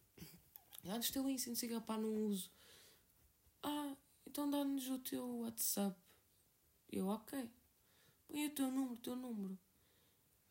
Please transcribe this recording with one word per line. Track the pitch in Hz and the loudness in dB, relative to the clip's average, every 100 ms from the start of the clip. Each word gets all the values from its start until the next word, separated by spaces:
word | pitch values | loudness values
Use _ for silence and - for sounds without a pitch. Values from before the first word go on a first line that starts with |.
| _ - - - - - - - 170 | _ -18 -18 -18 -20 -20 -18 -12 -4
"Ah, | 220 | -2
diz | 233 | 0
o | |
teu | 269 269 | 0 2
Insta", | 262 247 | 0 0
não | 233 | -2
sei | 233 | -2
o | 226 | -2
quê, | 220 | 0
"pá, | 220 | 0
não | 220 214 214 | 2 2 2
uso". | 196 180 - - - - - - - - _ - _ | 2 -2 -12 -20 -20 -20 -20 -20 -20 -20 _ -20 _
"Ah, | 285 294 294 277 - - - | -2 0 -2 -6 -14 -20 -8
então | - 285 | 0 2
dá-nos | 285 285 277 254 | 4 4 2 0
o | 262 | -2
teu | 254 262 247 240 | -2 -2 0 -2
WhatsApp". | 233 226 - - 202 185 - - _ _ _ _ _ _ - | -2 0 2 4 2 0 -10 -20 _ _ _ _ _ _ -6
Eu, | 202 190 | 0 2
"ok". | 220 226 277 233 - - _ _ - - _ - | 0 -2 -4 -4 -8 -20 _ _ -20 -20 _ -6
"Põe | - 294 | 0 0
o | |
teu | 294 262 | 2 2
número, | 262 262 | 2 0
o | 233 | -2
teu | - 247 | -4 -4
número". | 254 220 190 190 - _ - - - _ _ _ _ | -2 -2 -4 -6 -12 _ -20 -20 -20 _ _ _ _